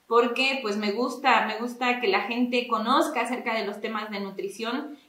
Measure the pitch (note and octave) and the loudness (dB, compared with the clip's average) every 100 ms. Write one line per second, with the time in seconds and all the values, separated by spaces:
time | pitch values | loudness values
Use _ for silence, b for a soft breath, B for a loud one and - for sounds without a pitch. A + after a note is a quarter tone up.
0 | - A#3 A#3+ A#3+ C4+ C4+ A3 G#3 G#3 A3 | 2 4 4 2 0 0 -2 -2 0 0
1 | C4 - B3+ A3 G#3+ G#3+ A#3+ - B3 B3 | -2 0 4 4 2 -2 -6 -2 -2 0
2 | G#3 G3 G#3 A#3+ B3 B3 A#3+ A3 A3 C#4+ | 2 2 0 0 0 0 0 0 2 2
3 | D#4 B3 A#3+ A#3 A#3 G#3 F#3+ G#3+ A3 G#3+ | 2 0 -2 -4 -2 -2 -2 -4 -4 -4
4 | G#3+ G3+ G3 F#3+ G3 - A3+ C4 - B | -4 -6 -6 -6 -8 -6 -4 -4 -6 B